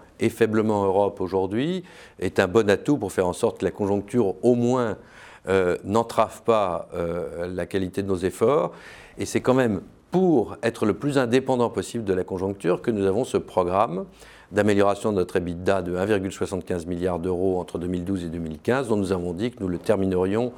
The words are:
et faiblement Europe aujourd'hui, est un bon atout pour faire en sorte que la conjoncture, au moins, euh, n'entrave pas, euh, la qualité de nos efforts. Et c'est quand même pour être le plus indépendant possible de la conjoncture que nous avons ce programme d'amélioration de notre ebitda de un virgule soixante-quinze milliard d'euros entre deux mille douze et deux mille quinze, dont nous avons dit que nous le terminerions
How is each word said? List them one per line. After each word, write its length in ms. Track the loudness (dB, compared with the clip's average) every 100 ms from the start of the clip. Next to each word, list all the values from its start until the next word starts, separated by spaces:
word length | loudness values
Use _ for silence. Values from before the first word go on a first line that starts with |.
| -14 -4
et 100 | -2
faiblement 560 | 2 2 4 2 2 2
Europe 360 | 4 2 0
aujourd'hui, 640 | -2 0 0 -2 -2 -4 -8 -18 -20 -6
est 200 | -2 2
un 80 | 4
bon 220 | 4 4
atout 280 | 2 2 -2
pour 140 | -2
faire 140 | 0 0
en 80 |
sorte 260 | 0 -2 0
que 60 | -4
la 60 |
conjoncture, 640 | -2 0 0 0 0 0 2
au 100 | 2
moins, 440 | 4 2 2 0 -4 -12 -20 -20 -12 0
euh, 300 | 2 2 0 0
n'entrave 580 | 0 2 2 0 0
pas, 460 | 2 2 2 -2 -6
euh, 540 | -6 -4 -4 -6 -6 -6
la 180 | -6 -4
qualité 380 | -2 -2 -4
de 40 | -2
nos 100 | -2
efforts. 560 | -2 0 2 2 0 -6 -18 -20 -18 -10
Et 80 | -4
c'est 160 | -2
quand 140 | 2 4
même 260 | 2 0 -6 -18 _
pour 460 | 2 4 4 2 -2
être 240 | -4 0 0
le 80 |
plus 240 | 0 0 0
indépendant 540 | 2 2 2 0 0
possible 320 | -2 -6 -6
de 100 | -2
la 100 | -2
conjoncture 600 | -2 -4 -4 -2 -2 0
que 80 | 0
nous 160 | 0 2
avons 160 | 0
ce 140 | 0 -2
programme 680 | 0 0 2 2 0 -2 -8 -14 -20 -20 -4
d'amélioration 600 | 2 4 6 4 2 0
de 60 | 0
notre 200 | 0 -2
ebitda 440 | -4 -2 0 0
de 140 | 0 -2
un 100 | 0
virgule 260 | 0 -2
soixante-quinze 540 | -6 -6 -6 -4 -6 -4
milliard 320 | -2 -2 -2
d'euros 420 | -2 0 0 0
entre 200 | -4 -6
deux 80 | -4
mille 180 | -4 -2
douze 180 | -4
et 40 | -4
deux 100 | -6
mille 220 | -8 -6
quinze, 280 | -2 0 0
dont 100 | -2
nous 140 | 0
avons 220 | -2 -2
dit 160 | -4 -6
que 100 | -4
nous 80 | -6
le 120 | -4
terminerions 720 | 0 2 2 2 0 0 -2